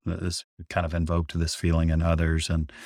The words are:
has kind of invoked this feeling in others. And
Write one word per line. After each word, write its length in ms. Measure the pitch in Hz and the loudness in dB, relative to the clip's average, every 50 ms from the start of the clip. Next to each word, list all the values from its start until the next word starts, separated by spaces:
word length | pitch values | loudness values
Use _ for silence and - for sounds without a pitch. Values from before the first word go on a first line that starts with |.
| - | -6
has 380 | 87 87 90 92 87 85 - - _ _ - 87 - | -4 -4 -2 -2 -4 -4 -6 -8 _ _ -18 -12 -4
kind 160 | - 90 85 | -2 -2 -2
of 80 | 78 85 | 0 0
invoked 440 | 85 82 80 85 85 82 - - 82 | 0 0 2 0 0 0 -2 -2 -2
this 160 | 82 78 - | -2 -2 -2
feeling 360 | - - 85 82 82 80 80 | -2 0 2 2 4 4 4
in 100 | 80 80 | 2 2
others. 480 | 85 85 82 80 82 80 80 80 - - | 4 4 2 4 2 2 2 0 0 0
And 240 | 82 80 73 - - - - | 0 -2 -2 -4 -8 -14 -20